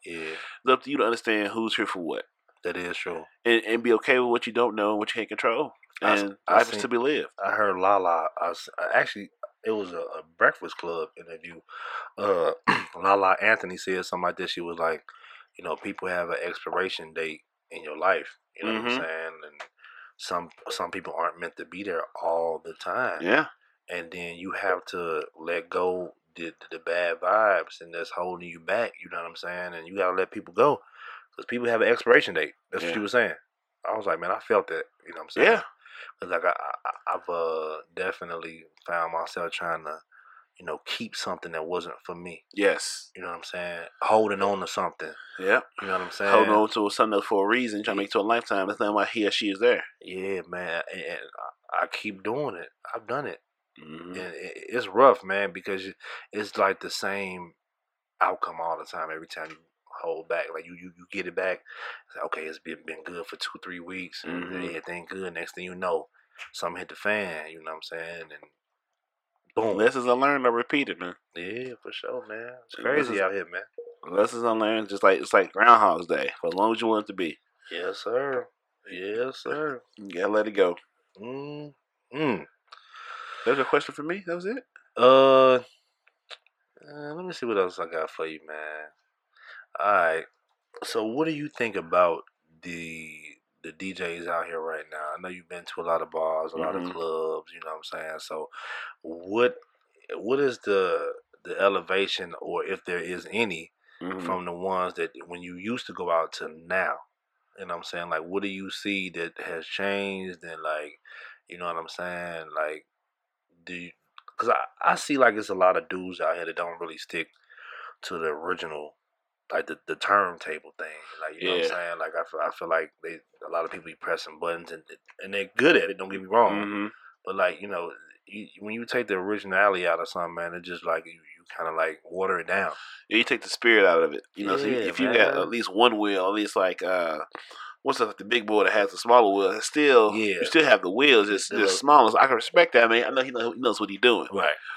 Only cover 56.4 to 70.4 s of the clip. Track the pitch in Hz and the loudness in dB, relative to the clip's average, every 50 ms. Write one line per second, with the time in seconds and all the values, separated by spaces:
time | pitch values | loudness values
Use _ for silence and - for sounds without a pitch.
56.4 | 107 - - - 101 98 95 - - 92 - - - 101 98 101 98 95 92 90 | -6 -6 2 4 4 4 4 2 -4 -8 -8 -4 -4 -4 -4 -4 -4 -6 -8 -10
57.4 | 87 87 82 _ _ _ _ _ _ _ _ _ _ _ _ _ - - 92 - | -12 -14 _ _ _ _ _ _ _ _ _ _ _ _ _ _ 0 0 0 -2
58.4 | - 98 85 82 82 85 82 78 78 - - 90 80 80 80 80 82 82 - 87 | -6 -8 -6 -6 -4 -4 -4 -4 -6 -12 -8 -8 -8 -8 -8 -10 -12 -14 -12 -12
59.4 | 80 78 - _ _ _ _ _ _ _ - - - 85 82 80 82 _ 85 85 | -12 -12 -14 _ _ _ _ _ _ _ -16 -10 -6 -6 -6 -6 -6 _ -4 -4
60.4 | 82 82 82 82 82 87 87 87 90 92 85 87 90 _ - 104 92 90 87 90 | -4 -6 -8 -12 -12 -12 -18 -18 -18 -20 -20 _ -20 _ -10 -8 -8 -6 -4 -4
61.4 | 92 92 90 - _ - - - - - - - _ _ - - 76 80 - 78 | -2 -2 -4 -4 _ -18 -18 -14 -14 -14 -14 -16 _ _ -12 -10 -8 -6 -6 -6
62.4 | 78 78 80 - _ 82 80 78 78 80 82 80 - - 87 87 82 - - - | -8 -10 -10 -12 _ -14 -14 -12 -12 -14 -14 -14 -14 -14 -12 -12 -12 -12 -12 -10
63.4 | - - - - - 90 90 87 87 85 92 92 92 90 - - - - 87 87 | -10 -10 -10 -12 -14 -14 -14 -14 -12 -12 -12 -12 -12 -12 -14 -14 -10 -8 -8 -8
64.4 | 85 80 92 92 92 85 82 80 - - 87 87 85 - - 95 95 90 85 82 | -8 -8 -8 -8 -8 -8 -8 -10 -10 -10 -12 -12 -12 -12 -12 -10 -10 -8 -8 -10
65.4 | 85 85 - - 90 92 90 90 92 90 85 80 - _ _ _ _ _ _ - | -10 -10 -10 -12 -12 -12 -10 -6 -4 -2 -2 -2 -2 _ _ _ _ _ _ -20
66.4 | - - _ - - 87 87 87 92 - 80 - - 101 104 107 101 92 82 78 | -20 -18 _ -8 -6 -6 -6 -6 -12 -12 -14 -6 -2 -2 0 0 -2 -4 -6 -10
67.4 | 76 80 80 82 80 80 80 80 - - 85 82 82 82 85 85 82 80 76 76 | -10 -12 -16 -16 -12 -12 -12 -12 -12 -12 -12 -10 -10 -10 -12 -12 -14 -16 -18 -20
68.4 | - 78 _ _ _ _ _ _ _ _ _ _ _ _ _ _ _ _ _ _ | -20 _ _ _ _ _ _ _ _ _ _ _ _ _ _ _ _ _ _ _
69.4 | _ _ _ - 110 113 101 95 107 120 131 135 120 123 123 123 135 139 143 139 | _ _ _ -2 0 0 2 4 4 4 4 2 2 2 4 4 4 4 2 4